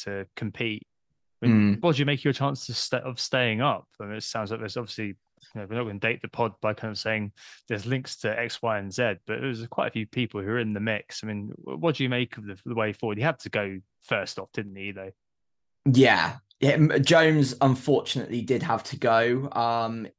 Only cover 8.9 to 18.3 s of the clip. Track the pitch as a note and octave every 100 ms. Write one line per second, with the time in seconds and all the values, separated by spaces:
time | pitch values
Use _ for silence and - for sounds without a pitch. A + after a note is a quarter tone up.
8.9 | F#2 A#2+ F#2+ - A2+ C3+ A#2 A#2 - -
9.9 | - G#2+ - A#2+ G#2 G2 A#2+ A2 G#2 A2
10.9 | G#2+ - - G#2+ G#2+ G#2 - - D#3 E3
11.9 | D3 C3 B2 B2 - G#2 F#2+ - A2+ G#2+
12.9 | G2+ A2+ G#2 D3 D#3 - A2 G2 F#2+ -
13.9 | _ - A2 F#2+ - F#2+ - G2+ G2 G2
14.9 | F#2+ F#2+ - _ _ _ _ _ _ -
15.9 | B2 B2+ G2 E2 - - _ C3+ D3 D3+
16.9 | - C3+ E3 D#3+ D#3 C3+ - C3+ B2+ -
17.9 | C3+ - - G#2